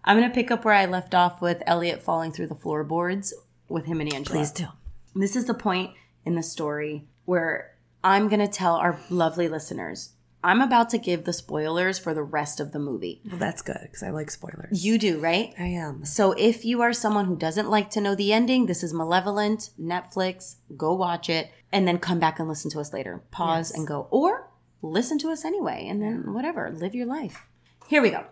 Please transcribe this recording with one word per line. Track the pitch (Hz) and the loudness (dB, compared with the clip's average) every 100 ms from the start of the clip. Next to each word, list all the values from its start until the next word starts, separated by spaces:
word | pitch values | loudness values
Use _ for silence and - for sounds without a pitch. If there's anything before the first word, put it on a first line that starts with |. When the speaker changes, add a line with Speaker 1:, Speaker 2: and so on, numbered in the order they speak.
| - | 6
Speaker 1:
I'm | 208 | 6
gonna | 240 | 6
pick | 247 240 | 2 0
up | 233 226 | 0 4
where | |
I | 202 190 | 6 6
left | 180 180 180 | 0 2 4
off | 175 175 | 4 2
with | 175 170 - | 0 0 2
Elliot | 170 170 - | 2 2 -2
falling | - 165 165 | -2 -2 -2
through | 147 156 | -6 -8
the | 151 | -6
floorboards | - 151 151 165 175 196 196 - _ _ _ | -4 -4 -2 0 0 -2 -4 -8 _ _ _
with | 170 160 | -6 -2
him | 165 | -4
and | 151 | -2
Angela. | 139 143 160 | -4 -2 -2
Speaker 2:
Please | 147 | -2
do. | - 165 - - - - 190 | -4 -8 -10 -16 -16 -8 -2
Speaker 1:
This | 196 247 | 0 0
is | 247 | -2
the | |
point | 247 208 185 185 - _ _ - | -2 0 -2 -4 -10 _ _ -2
in | 170 | -2
the | |
story | 160 - 151 147 151 151 - _ - | -2 -4 -4 -4 -6 -8 -12 _ 0
where | 180 165 151 - _ _ _ | 0 2 -2 -6 _ _ _
I'm | 190 196 214 | 4 4 4
gonna | 208 208 | 4 2
tell | 208 180 170 | 2 2 4
our | 175 156 - | 2 0 -4
lovely | 180 160 165 170 | 0 2 2 -2
listeners, | 156 151 185 80 90 - _ _ _ | -2 -6 -8 -8 -10 -12 _ _ _
I'm | 175 208 | 4 4
about | 262 240 233 | 6 4 4
to | 226 | 0
give | - 175 | 0 -2
the | - | -2
spoilers | 170 - 151 156 165 185 185 | -6 -4 -4 0 2 0 0
for | 170 | -4
the | 156 | -4
rest | 147 151 147 - | -2 -2 -2 -4
of | 147 | -4
the | 151 | -4
movie. | 143 110 90 - - | -4 -4 -6 -8 -12
Speaker 2:
Well, | 180 | -6
that's | - - | -4 -4
good, | - - - | -8 -10 -10
'cause | - | -10
I | 190 | -6
like | 156 151 | -6 -8
spoilers. | - 170 165 165 190 190 | -10 -10 -12 -6 -2 2
Speaker 1:
You | 226 | 2
do, | 202 160 | 2 0
right? | 165 175 220 - | 2 0 -2 -6
Speaker 2:
I | 175 | -6
am. | 175 156 139 | -4 -6 -6
Speaker 1:
So | 143 - 196 | -4 4 4
if | - 214 226 226 | 6 4 4 0
you | 240 | 2
are | 233 | 2
someone | 233 214 208 190 | 2 0 2 0
who | 170 | 0
doesn't | 160 170 202 | -2 -2 2
like | 214 202 | 0 0
to | 214 | -2
know | 202 | 0
the | 196 202 | 0 2
ending, | 214 247 254 208 | 4 4 4 2
this | 175 | 0
is | 175 | -4
Malevolent, | 165 160 180 190 202 208 220 - - | -4 2 2 2 0 0 -2 -6 -10
Netflix, | 165 180 - - 185 185 - - _ 143 | -6 -6 -4 -2 -2 -4 -14 -16 _ -4
go | 156 | -2
watch | 185 180 170 170 | 0 0 -2 -2
it, | 165 - - _ | -2 -4 -16 _
and | 196 180 | 2 2
then | 175 | 2
come | 175 175 | 0 2
back | 160 156 | 2 0
and | 160 | -6
listen | 151 - | -6 -6
to | 147 | -6
us | 147 | -8
later. | 110 117 87 _ | -8 -8 -12 _
Pause | - 165 165 165 | -4 0 0 -2
Speaker 2:
Yes. | 156 | -6
Speaker 1:
and | 156 | -4
go, | 147 - | -6 0
or | 240 330 494 - _ _ _ | 2 4 0 -6 _ _ _
listen | 160 170 247 302 | -2 -2 0 -2
to | 320 | -2
us | 320 - | -4 -4
anyway, | 392 - - 92 | -2 -2 -4 -6
and | 202 | -4
then | 208 233 - | -2 -4 -6
Speaker 2:
Yeah. | |
Speaker 1:
whatever, | 208 294 277 - 160 | -4 -4 -4 -6 -6
live | 180 | -6
your | 240 240 | -4 -4
life. | 294 247 - - _ _ _ - | -6 -8 -12 -20 _ _ _ 2
Here | 294 | 4
we | 226 | 4
go. | 165 - | 2 -8